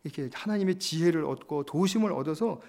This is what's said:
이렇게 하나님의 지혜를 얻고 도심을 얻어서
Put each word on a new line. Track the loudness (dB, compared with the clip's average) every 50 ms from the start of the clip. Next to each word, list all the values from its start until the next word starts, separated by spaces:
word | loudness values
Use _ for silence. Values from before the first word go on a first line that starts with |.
| -12
이렇게 | -10 -8 -6 -6 -6
하나님의 | -6 -6 -4 -2 0 2 2 2 0 0
지혜를 | -2 -4 0 2 4 4 4 4 2
얻고 | -2 -4 -6 -6 -6 -4 -4 -4
도심을 | -2 0 2 2 4 4 2 2 2
얻어서 | 0 0 -2 -2 -2 0 0 -2 -2 -4 -10